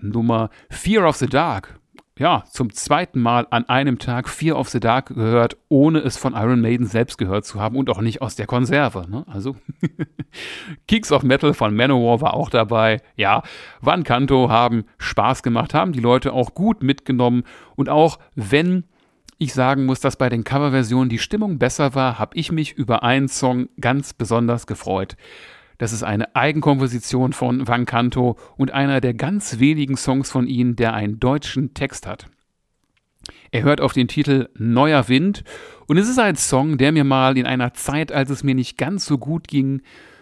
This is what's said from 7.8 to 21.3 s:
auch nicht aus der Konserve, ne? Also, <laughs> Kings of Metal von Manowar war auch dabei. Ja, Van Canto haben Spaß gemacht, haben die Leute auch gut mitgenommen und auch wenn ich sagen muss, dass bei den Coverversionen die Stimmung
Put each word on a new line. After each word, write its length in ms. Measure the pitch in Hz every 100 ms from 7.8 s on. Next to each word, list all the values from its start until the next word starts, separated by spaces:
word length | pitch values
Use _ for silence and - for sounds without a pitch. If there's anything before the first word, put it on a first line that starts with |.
| 131
auch 120 | 104
nicht 200 | 113 107
aus 140 | 117 -
der 100 | 104
Konserve, 640 | 123 123 139 135 98 85
ne? 140 | 110 165
Also, 300 | 101 113 131 - -
<laughs> 140 | 170 - 151 - 151 - - - - 151 -
Kings 240 | 220 220
of 100 | 143
Metal 300 | 135 135 147
von 200 | 139 107
Manowar 460 | 104 131 131 117 117
war 140 | 151
auch 160 | - -
dabei. 500 | 123 107 117 110 107 - -
Ja, 260 | 98 107 - - - -
Van 240 | 123 175
Canto 460 | 147 120 135 135 120
haben 340 | 113 120 117 107 _
Spaß 460 | - - 107 131
gemacht, 300 | 127 117 -
haben 200 | 151 185
die 80 | 139
Leute 320 | 117 127 139
auch 220 | 120 120 -
gut 280 | 208 214
mitgenommen 600 | 131 135 - 127 123 123 120 - - -
und 100 | 135
auch 320 | 151 160 - _ -
wenn 480 | 101 139 175 185 - _ _ _ - _
ich 140 | 139
sagen 320 | 131 127 139 131
muss, 140 | 131
dass 160 | 135 -
bei 140 | 127
den 140 | 117
Coverversionen 680 | 107 139 147 131 113 123 127
die 100 | 113
Stimmung 400 | -